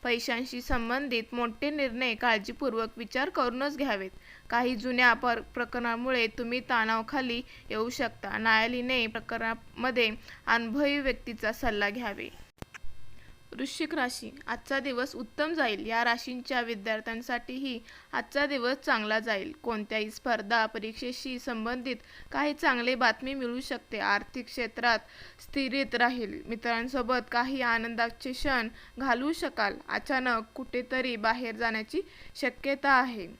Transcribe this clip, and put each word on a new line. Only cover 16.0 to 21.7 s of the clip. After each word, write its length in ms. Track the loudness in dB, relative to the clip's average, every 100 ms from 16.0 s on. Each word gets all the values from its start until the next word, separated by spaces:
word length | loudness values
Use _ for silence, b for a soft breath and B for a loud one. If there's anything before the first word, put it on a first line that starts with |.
राशींच्या 560 | 2 2 -2 -8 -2 -2
विद्यार्थ्यांसाठीही 1200 | 0 -4 -2 -2 -2 -8 -4 -6 -4 -6 -4 -6 B B B
आजचा 340 | -4 -2 0 2
दिवस 300 | 2 0 0
चांगला 420 | 2 2 4 0
जाईल. 340 | 2 -2 -2 -6
कोणत्याही 480 | -4 -4 -2 -2 -2
स्पर्धा 560 | -4 0 0 2 2 2
परीक्षेशी 720 | -2 -6 -6 -6 -6 -6 -6
संबंधित 580 | -4 -4 -2